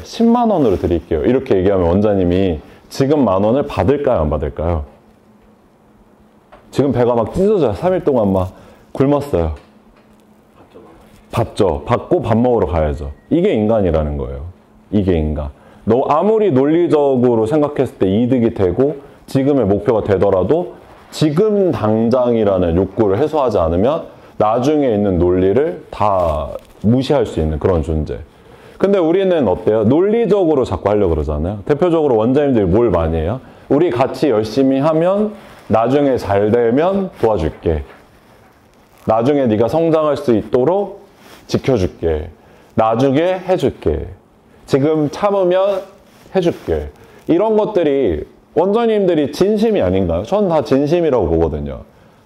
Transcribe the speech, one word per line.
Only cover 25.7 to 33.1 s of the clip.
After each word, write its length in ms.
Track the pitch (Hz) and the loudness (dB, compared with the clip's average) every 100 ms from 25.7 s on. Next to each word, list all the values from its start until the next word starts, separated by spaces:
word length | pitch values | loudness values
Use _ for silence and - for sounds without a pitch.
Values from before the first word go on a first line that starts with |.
| 175 - | -4 -10
다 580 | - 104 95 87 76 76 - - - | -2 0 0 0 -2 -6 -12 -18 -6
무시할 440 | 101 123 131 143 107 | 0 0 2 0 0
수 140 | - | -2
있는 180 | 78 78 | -4 -2
그런 240 | 98 87 | 0 0
존재. 360 | 76 78 71 60 - - - - - - | 0 -4 -4 -8 -14 -20 -20 -20 -20 -4
근데 200 | 190 202 | 0 2
우리는 500 | 160 180 190 170 113 | 2 2 2 0 0
어때요? 360 | 87 - 107 | 0 0 2
논리적으로 800 | 107 147 196 233 220 202 170 147 | 2 2 2 0 2 2 2 0
자꾸 240 | 117 95 101 | 0 -2 0
하려고 200 | 104 95 | 2 2
그러잖아요. 460 | 78 73 73 85 104 95 | 0 -2 -4 -4 -4 -4
대표적으로 500 | 143 180 165 147 110 | 0 0 2 2 2
원장님들이 480 | 113 135 143 120 95 | 2 2 2 2 2
뭘 240 | 101 120 | 2 2
많이 260 | 87 82 | 2 0